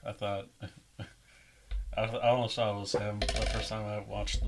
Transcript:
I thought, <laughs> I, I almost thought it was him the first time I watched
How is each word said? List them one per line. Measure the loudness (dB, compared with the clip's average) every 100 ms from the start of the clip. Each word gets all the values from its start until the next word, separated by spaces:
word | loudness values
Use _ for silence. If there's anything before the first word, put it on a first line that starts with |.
I | -8
thought, | -4 -2 -2 -4
<laughs> | -10 -12 -12 -18 -14 -14 -14 -20 -20 -20 -20 -6 -4 -2 -2
I, |
I | -2 4 6
almost | 6 4 2
thought | 0 0
it |
was | 0
him | 0 0 0
the | 0
first | 0 0 0 -2
time | -4 -2
I | -4
watched | -4 -4 -2 0